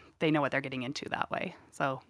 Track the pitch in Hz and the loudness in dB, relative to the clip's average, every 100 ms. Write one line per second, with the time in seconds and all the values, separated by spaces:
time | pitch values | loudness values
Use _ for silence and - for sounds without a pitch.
0 | - - 160 151 135 135 131 131 123 - | -12 0 4 4 4 0 -2 -6 -6 -6
1 | - - - - - - - - 143 135 | -4 -2 -2 -2 -4 -10 -16 -2 -2 -2